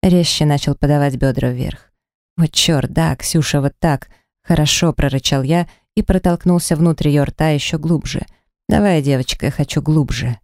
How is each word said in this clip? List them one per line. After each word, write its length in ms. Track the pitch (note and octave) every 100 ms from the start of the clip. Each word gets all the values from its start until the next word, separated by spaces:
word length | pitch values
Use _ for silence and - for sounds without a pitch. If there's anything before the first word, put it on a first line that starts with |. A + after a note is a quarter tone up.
Резче 420 | F#3 F3+ E3+ -
начал 300 | D3+ C#3+ -
подавать 420 | C#3 C#3+ D3 C#3+ C3
бёдра 300 | C3+ B2+ B2+
вверх. 440 | B2 C3+ - _ _ _ _ _ -
"Вот 160 | D#3+
чёрт, 400 | - - D3+ -
да, 240 | - D#3+ C#3
Ксюша, 460 | - E3 D3+ D3
вот 100 | C#3 -
так. 320 | E3 C#3 - _ _ _
Хорошо", 500 | - E3 D3+ - E3+
прорычал 500 | - C#3+ C3 - C#3
я 260 | C3+ E3+ E3+ _ _
и 80 | -
протолкнулся 760 | - F#3 F3+ E3+ F3+ F3 - D#3
внутрь 320 | E3+ D#3+ D3+
её 160 | D3
рта 240 | C#3 - D#3
ещё 300 | D3 - D#3+
глубже. 480 | D3+ E3 - - - _ _ _ _
"Давай, 320 | D#3 G#3 E3+
девочка, 460 | C#3 C3+ C3 - B2
я 60 |
хочу 280 | - C#3+ -
глубже". 580 | C#3+ D#3 C3 B2 B2 A#2